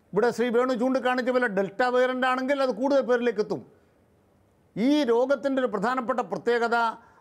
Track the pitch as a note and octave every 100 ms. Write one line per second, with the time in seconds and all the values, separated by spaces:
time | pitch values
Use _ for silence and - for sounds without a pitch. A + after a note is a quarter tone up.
0 | _ F3+ A#3+ A3 A#3+ A#3 B3+ B3 B3+ C4
1 | A#3+ B3+ B3 B3+ B3 F#3+ G3 - B3 B3
2 | B3+ B3+ B3+ B3+ C4 C#4 C4 G#3 C4+ C#4
3 | A3 B3 A#3+ G3+ G#3+ D#3+ - _ _ _
4 | _ _ _ _ _ _ _ - A#3+ D4+
5 | C4 A#3 C4 C#4 C#4 C4+ B3 G3+ G#3+ C4
6 | A#3 B3 G3 F#3 - A#3+ A3+ A#3 A3+ A3
7 | - _